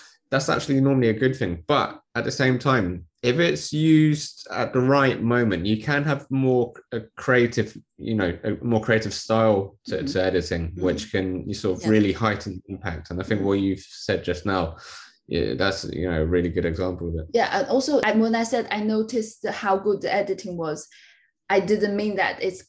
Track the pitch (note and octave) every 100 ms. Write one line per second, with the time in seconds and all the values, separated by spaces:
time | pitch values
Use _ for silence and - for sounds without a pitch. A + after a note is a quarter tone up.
0 | - _ _ C3+ D#3 D#3 - C3+ C3+ C3+
1 | A2+ G#2+ C3 C3 G2 E2 - C#3 - -
2 | _ A#2 A2+ - C3 B2+ C#3+ B2+ F2+ F2+
3 | - _ B2 C#3+ E3+ D3+ - D3+ D#3+ D#3
4 | D#3 D3 - - - - A2+ B2+ B2+ C#3+
5 | C3+ - A2+ A#2+ A2 F2 G2 A2 D3 C#3+
6 | D3+ C#3+ - C3+ C3 B2+ A#2 - _ A#2
7 | - - - B2 A#2 A#2 - - - -
8 | - A2 F2+ - A2 - A#2+ A2+ A#2 A2+
9 | G#2+ - - A2+ A2+ G2+ F#2+ - - -
10 | F2+ F#2 F#2 F#2 E2+ F2 E2 - F2+ -
11 | - G2 F#2+ F2+ F#2+ G2 G2+ F2+ A2 G#2+
12 | G2+ F#2 A2 G2 G2+ F2+ - F#2+ F#2+ E2
13 | - F2 - G#2 G2 G2 G2 F#2+ - -
14 | - F#2 - F2 G2+ F#2 E2 - - -
15 | - _ - E2 G#1+ B1+ F#2+ - - -
16 | F2+ D#2+ D#2 F2+ E2+ E2 E2 E2 F#2 F2+
17 | E2+ E2 E2 A3+ - G3 - C4 C4 C#4
18 | G#3+ A3 A3+ A3+ A#3 A#3 A3 G#3 G#3+ G#3+
19 | A3 A#3+ A3 - G3+ - G3+ F#3+ G#3 G3
20 | - G3+ G3 F#3+ F#3 F3 D#3+ D#3 - -
21 | - _ _ _ - G3 F3+ G#3+ G3+ G3+
22 | G#3 F#3+ B2+ - F#3 -